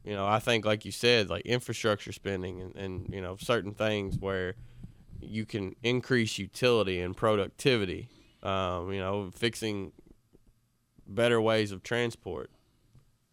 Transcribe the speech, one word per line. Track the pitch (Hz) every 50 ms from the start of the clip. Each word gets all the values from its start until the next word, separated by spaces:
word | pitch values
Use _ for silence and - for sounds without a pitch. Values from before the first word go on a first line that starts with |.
| -
you | 107 104
know, | 98 98
I | 101 107 113
think, | - 120 120 110 104
like | 107 107 104 -
you | 98 98
said, | - - 120 123 117 104 87
like, | 85 87 -
infrastructure | - 120 123 - - 113 - - 110 104 98 - - 98
spending | - - 101 98 92 90 92 90 90
and, | 92 92 - -
and, | 98 95 92 87 90 - -
you | 98
know, | 92 90 95
certain | 95 - - 123 113 87 101 107
things | - 110 110 107 104 98 98 92 -
where | 98 98 98 92 92 92 95 - - - - - - - - - - - - -
you | - - 101 110 107
can | - - 107 98 92 98 - -
increase | 117 123 127 120 - 131 123 113 107 - -
utility | 101 90 - - 127 123 120 113 101 95 92 90
and | 90 90 98
productivity, | - - 110 110 104 95 - - - - 143 127 113 101 90 82 87 - - - - - _ _ _
um, | - 98 95 95 95 90 90 87 87 95 98
you | 98
know, | 92 92 98 104 101 90 87
fixing | - 117 117 113 - - 110 104 101 95 82 - - - - - _ _ _ _ - _ _ _ _ _ _ _ _ _ _ _ - -
better | 95 98 104 117 120 120 113
ways | 110 110 113 110 107 101 98
of | 92 -
transport, | - 120 117 120 117 113 - - 101 85 71 65 - _ _ _ _ _ _ _ _ _ - _ _ _ _ _ _